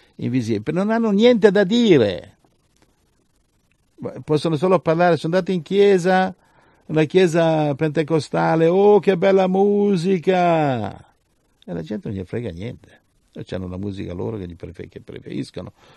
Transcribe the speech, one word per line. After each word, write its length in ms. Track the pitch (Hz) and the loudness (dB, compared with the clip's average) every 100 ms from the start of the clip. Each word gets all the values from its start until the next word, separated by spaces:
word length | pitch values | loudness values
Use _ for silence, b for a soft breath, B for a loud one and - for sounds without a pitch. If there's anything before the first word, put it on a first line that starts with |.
| b b | b b
invisibili, 600 | 120 127 110 104 156 165 | -4 -4 -2 -4 -2 -4
non 140 | 208 | -2
hanno 220 | 226 226 | 0 0
niente 400 | 196 240 233 208 | 4 4 6 4
da 120 | 202 | 4
dire. 760 | 185 240 226 147 104 87 - _ _ _ _ _ _ _ _ _ _ _ _ _ _ _ _ - - - | 2 2 4 4 4 -2 -12 _ _ _ _ _ _ _ _ _ _ _ _ _ _ _ _ -16 -14 -12
Possono 320 | - 151 170 147 | -4 -2 0 0
solo 240 | 185 185 | 0 0
parlare, 380 | 165 160 180 160 | 0 2 2 0
sono 180 | 160 185 | 0 -2
andato 160 | 180 | -2
in 100 | 180 | -4
chiesa, 720 | 143 190 202 190 175 185 190 - b b b b b | -2 2 4 4 2 2 0 -6 b b b b b
una 160 | 156 | -2
chiesa 720 | 156 185 180 170 165 156 151 135 | 2 2 2 2 2 2 0 -2
pentecostale, 920 | 156 151 156 160 - 165 165 160 165 | -4 -2 -2 -2 -2 -2 0 2 2
"Oh, 320 | 185 208 208 | 4 4 4
che 160 | 196 185 | 2 0
bella 320 | 196 190 185 | 2 2 2
musica!" 1500 | 190 202 202 202 185 180 185 185 180 175 165 143 120 98 - _ _ _ _ _ _ | 2 2 2 2 0 0 -2 0 2 2 2 0 -2 -6 -10 _ _ _ _ _ _
E 100 | - | -12
la 80 | 170 | -10
gente 260 | 160 208 - | -8 -10 -8
non 80 | 98 | -10
gli 60 | |
frega 260 | 90 113 117 | -8 -8 -10
niente. 500 | 82 107 - _ _ _ _ _ - - | -10 -12 -14 _ _ _ _ _ -18 -12
C'hanno 220 | 92 90 | -10 -8
la 100 | 92 | -8
musica 340 | 101 95 92 | -10 -8 -10
loro 260 | 90 107 110 | -8 -8 -10
che 100 | 87 | -12
gli 80 | 85 | -14
prefe-, 340 | 85 85 90 | -18 -18 -18
che 100 | - | -18
preferiscono. 720 | - - - - 131 - 92 _ b | -18 -18 -12 -12 -12 -14 -16 _ b